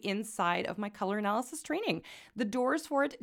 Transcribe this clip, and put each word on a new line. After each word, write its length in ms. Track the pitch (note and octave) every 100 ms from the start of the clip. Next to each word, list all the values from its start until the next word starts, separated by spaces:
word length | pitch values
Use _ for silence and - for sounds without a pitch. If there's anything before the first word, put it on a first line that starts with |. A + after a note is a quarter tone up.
inside 600 | G3+ G3+ G3+ - F3 F3+ -
of 120 | F#3+
my 120 | G#3
color 280 | - F#3+ G#3+
analysis 440 | G3+ A3 B3+ D4+
training. 400 | - E4 A#4 E3 - - - G#3+
The 80 |
doors 440 | G#3 B3+ B3+ D4+ -
for 160 | C#4
it 120 | C#4 -